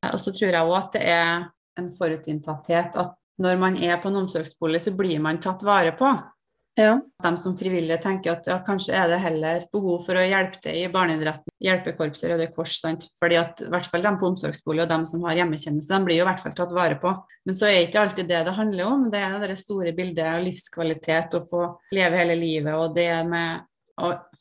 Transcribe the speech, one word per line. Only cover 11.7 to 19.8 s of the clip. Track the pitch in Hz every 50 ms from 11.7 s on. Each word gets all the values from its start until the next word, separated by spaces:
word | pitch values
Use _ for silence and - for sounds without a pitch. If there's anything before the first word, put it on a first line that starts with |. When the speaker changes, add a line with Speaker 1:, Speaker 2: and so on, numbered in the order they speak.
| 185 180 180 165 160 - 165 151 147 - - 170
Speaker 1:
Røde | 170 170 165 165 165
Kors, | - 165 160 - - -
sant? | 160 160 165 - - _ -
Fordi | - 175 175 165
at | 170 170 - - -
i | - 170
hvert | 180 175 -
fall | - - 180
de | 208 202 185
på | 190 180
omsorgsbolig | 185 175 - 151 147 - _ - 156 156 170
og | 165
de | 165 160 165 160
som | - 170 175
har | 170 160 170
hjemmetjeneste, | 175 170 156 151 - 156 147 147 151 -
de | 190 196 196
blir | 180 170 165
jo | 175
i | 190
hvert | 185 185
fall | - 160 147
tatt | - 180 175 175
vare | 175 180 165 151 143
på. | - 180 190 185 - _ - _ _
Men | 185 190
så | 190 214 208
er | 202 185 170
ikke | 170 170 214 214
alltid | 196 - - 185 165
det | 175 170 165
det | 175 185 196
handler | 220 214 202 180 180 208 262
om. | 285 262 233 202
Det | 202 202
er | 190 190 202 208
det | 196 190
store | 190 - - 208 196